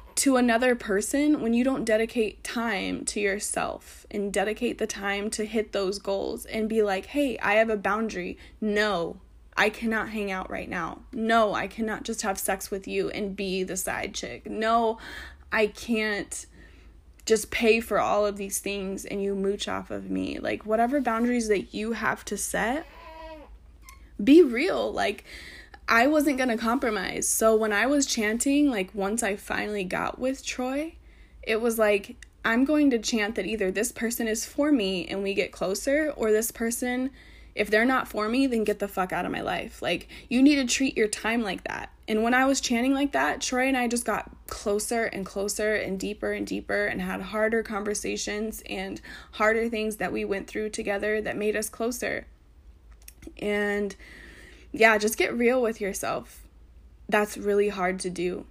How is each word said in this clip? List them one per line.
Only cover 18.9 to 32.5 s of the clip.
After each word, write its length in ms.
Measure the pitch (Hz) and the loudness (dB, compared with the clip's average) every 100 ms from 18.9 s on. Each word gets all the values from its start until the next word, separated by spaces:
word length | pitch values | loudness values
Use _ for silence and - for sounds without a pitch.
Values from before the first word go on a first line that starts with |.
| 196 - | -8 -6
and 180 | 202 | -4
you 120 | 196 196 | -2 0
mooch 340 | 196 202 - | -2 -2 -4
off 200 | 95 190 | -6 -6
of 220 | 101 139 | -8 -4
me." 260 | 95 95 - | -2 -2 -4
Like, 280 | - 107 208 | -4 -4 0
whatever 340 | 220 240 294 | 2 2 2
boundaries 480 | 247 226 240 247 220 | 0 0 2 2 2
that 260 | 196 - | 0 -2
you 200 | 202 214 | -6 -4
have 320 | 220 220 254 - | -2 -2 -4 -6
to 100 | 202 | -6
set, 500 | - 180 208 285 - - - 320 320 311 285 - - - - - - - | -4 -2 0 -2 -6 -16 -18 -16 -16 -16 -18 -20 -20 -20 -20 -20 -14 0
be 200 | 208 320 | 8 10
real. 500 | 285 233 330 135 220 | 10 4 0 0 -2
Like, 320 | - 202 220 - - - - - - - | -2 -2 -4 -10 -18 -18 -20 -20 -8 2
I 140 | 226 269 | 4 6
wasn't 320 | 302 294 254 | 4 4 2
gonna 180 | 254 226 | 0 0
compromise. 720 | 233 262 247 208 180 85 - | 0 0 0 -2 -2 -2 -2
So 280 | - 220 220 | 4 6 6
when 180 | 220 | 4
I 140 | 208 247 | 2 4
was 180 | 294 269 | 4 2
chanting, 640 | - 208 226 277 285 285 | 0 0 2 2 4 4
like, 240 | 214 185 | 2 -2
once 300 | 214 196 226 | -2 -2 0
I 120 | 208 202 | -2 -2
finally 480 | - - 208 208 | -4 -4 -4 -4
got 360 | 185 - - - | -2 -2 -4 -2
with 260 | 254 269 - | -4 -4 -6
Troy, 480 | - 254 277 320 - - - - - | -6 -4 -2 -4 -10 -20 -20 -20 -10
it 200 | - 220 | -4 0
was 180 | 233 226 | 2 4
like, 360 | 208 202 202 - - - | 4 4 0 -18 -20 -4
I'm 180 | 226 | 0